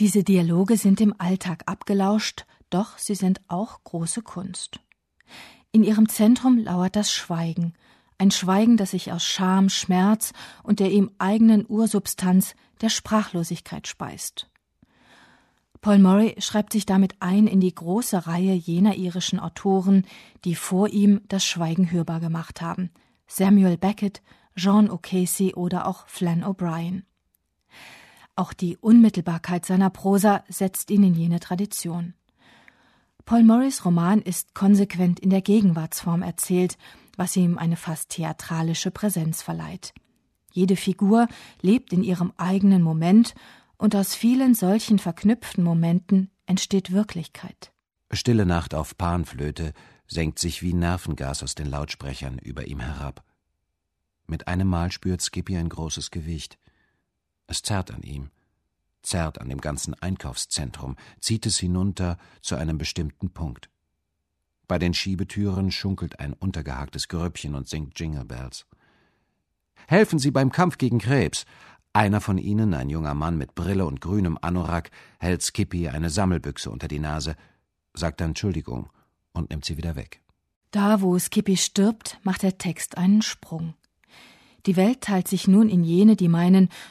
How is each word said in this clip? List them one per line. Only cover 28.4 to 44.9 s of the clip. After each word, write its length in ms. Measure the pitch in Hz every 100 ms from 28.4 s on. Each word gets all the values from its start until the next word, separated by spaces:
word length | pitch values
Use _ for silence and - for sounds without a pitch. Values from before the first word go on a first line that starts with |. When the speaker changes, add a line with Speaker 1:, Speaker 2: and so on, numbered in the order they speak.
| 185
Speaker 1:
die 240 | - 175 -
Unmittelbarkeit 880 | 220 233 220 196 170 165 - 175
seiner 260 | - 185 190
Prosa 520 | - 196 196 208 202 -
setzt 420 | - 190 - -
ihn 140 | 202
in 100 | 196
jene 240 | 165 170 170
Tradition. 760 | - 180 202 - 170 170 170 - _ _ _ _ _ _ _ _ _ _
Paul 200 | - 233
Morreys 400 | 226 233 269 -
Roman 380 | 180 170 175 208
ist 320 | 185 175 -
konsequent 680 | - 196 202 - 180 180 175
in 100 | 190
der 120 | 190
Gegenwartsform 800 | 185 214 196 165 160 - 180 170
erzählt, 560 | 185 - - 180 180 - - - _ -
was 200 | 185 190
ihm 220 | 175 170
eine 180 | 165 165
fast 340 | - 160 -
theatralische 800 | - 160 156 - 165 165 165 185
Präsenz 520 | - 208 175 160 160
verleiht. 500 | - 165 160 185 - - _ _ _ _ _
Jede 260 | 175 185 185
Figur 520 | - 175 196 226 240 - - _
lebt 320 | 180 254 -
in 100 | 175
ihrem 300 | 190 180 180 -
eigenen 460 | 180 190 196 185
Moment 520 | 165 160 170 214 233 - - - _ -
und 180 | 214
aus 200 | 202 196
vielen 400 | - 233 254 262
solchen 440 | 233 185 220 -